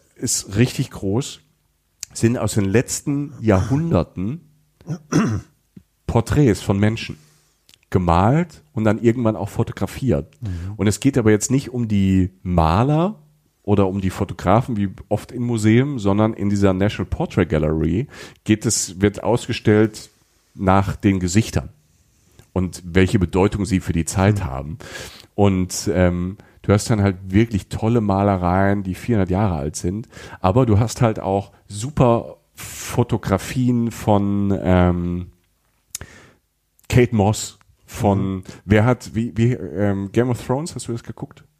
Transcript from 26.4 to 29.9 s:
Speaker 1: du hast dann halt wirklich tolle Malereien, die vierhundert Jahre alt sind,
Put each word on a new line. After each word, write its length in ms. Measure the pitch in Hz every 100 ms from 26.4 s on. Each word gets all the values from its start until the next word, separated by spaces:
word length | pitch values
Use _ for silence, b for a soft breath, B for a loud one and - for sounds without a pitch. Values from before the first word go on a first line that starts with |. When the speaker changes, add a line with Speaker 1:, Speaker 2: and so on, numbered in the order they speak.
| b b
Speaker 1:
du 100 | -
hast 160 | 101 -
dann 100 | 107
halt 160 | 101 95 95
wirklich 420 | 98 113 101 -
tolle 320 | - 110 120
Malereien, 840 | 104 98 101 95 90 92 98 101
die 100 | 95 90
vierhundert 340 | - 113 90
Jahre 240 | 92 107 82
alt 200 | 71 -
sind, 320 | 87